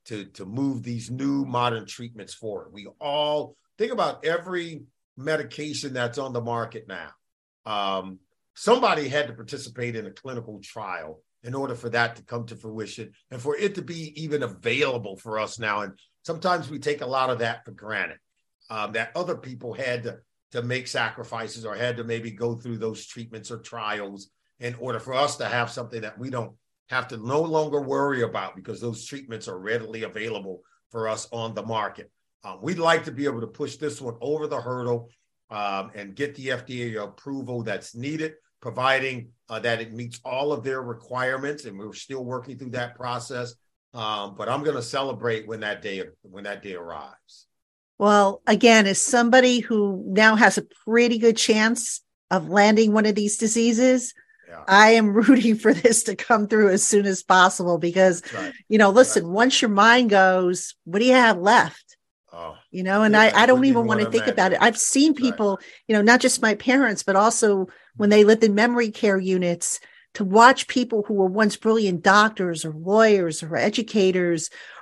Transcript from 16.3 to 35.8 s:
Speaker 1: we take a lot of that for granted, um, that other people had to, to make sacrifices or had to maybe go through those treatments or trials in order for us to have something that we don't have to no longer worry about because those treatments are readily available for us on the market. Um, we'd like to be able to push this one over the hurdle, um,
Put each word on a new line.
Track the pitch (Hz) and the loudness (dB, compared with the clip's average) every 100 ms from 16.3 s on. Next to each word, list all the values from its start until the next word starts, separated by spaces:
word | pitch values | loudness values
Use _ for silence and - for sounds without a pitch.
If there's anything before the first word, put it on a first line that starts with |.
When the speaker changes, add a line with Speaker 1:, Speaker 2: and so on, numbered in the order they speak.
| 160 185 175 135 | -6 -2 -2 -4
Speaker 1:
we | 151 | -8
take | - 147 | -6 -6
a | 127 | -4
lot | 131 131 | -2 -2
of | 120 | -2
that | 117 120 | -4 -6
for | - | -14
granted, | 95 107 107 87 - _ _ _ _ _ | -20 -10 -8 -8 -10 _ _ _ _ _
um, | 110 104 | -10 -8
that | 110 117 165 | -6 -8 -8
other | 180 170 | -8 -8
people | 131 123 123 | -12 -16 -14
had | 104 131 123 | -10 -6 -6
to, | 117 95 _ _ _ | -8 -14 _ _ _
to | 127 | -10
make | 120 127 127 | -6 -6 -6
sacrifices | 131 113 - 113 113 113 120 113 | -6 -6 -6 -12 -12 -12 -12 -12
or | |
had | 101 123 120 | -6 -6 -6
to | |
maybe | 117 117 113 | -8 -10 -10
go | 98 117 | -8 -8
through | 117 120 110 | -6 -10 -10
those | 110 104 | -8 -10
treatments | - 120 117 110 101 | -16 -18 -18 -18 -16
or | 113 | -18
trials | - 117 107 107 101 98 101 _ _ _ | -16 -12 -8 -8 -10 -14 -20 _ _ _
in | 120 120 | -12 -10
order | 127 113 | -8 -8
for | 120 | -6
us | 127 143 - | -2 -2 -4
to | 113 | -6
have | 120 117 | -4 -6
something | - 117 117 | -8 -14 -12
that | 107 110 | -14 -14
we | 127 | -10
don't | 127 107 - _ _ _ | -10 -10 -14 _ _ _
have | 127 120 | -8 -8
to | 117 | -10
no | 113 147 | -4 -4
longer | 165 156 156 143 | -2 -2 -2 -4
worry | 135 139 143 131 | -4 -2 -2 -2
about | 113 104 95 | -4 -4 -10
because | 95 92 98 | -12 -16 -10
those | 117 107 | -10 -10
treatments | - 139 135 110 - | -14 -16 -14 -16 -14
are | 92 | -12
readily | 98 117 110 113 | -6 -6 -6 -12
available | 107 107 113 104 95 90 _ _ _ | -12 -10 -10 -10 -12 -16 _ _ _
for | 117 110 | -8 -6
us | 110 - | -6 -8
on | 117 113 | -10 -10
the | 107 | -10
market. | 107 110 101 - - _ _ _ | -8 -6 -6 -10 -20 _ _ _
Um, | 104 92 | -20 -12
we'd | 135 170 | -10 -2
like | 165 165 156 | 0 0 -4
to | |
be | 127 | -8
able | 143 117 | -6 -6
to | 113 | -10
push | - 139 | -10 -12
this | - 151 - | -10 -10 -10
one | 127 117 | -14 -10
over | 131 156 151 | -6 -6 -6
the | 139 | -8
hurdle, | 123 127 123 120 120 _ _ _ _ | -8 -8 -4 -6 -8 _ _ _ _
um, | 107 101 98 | -8 -6 -6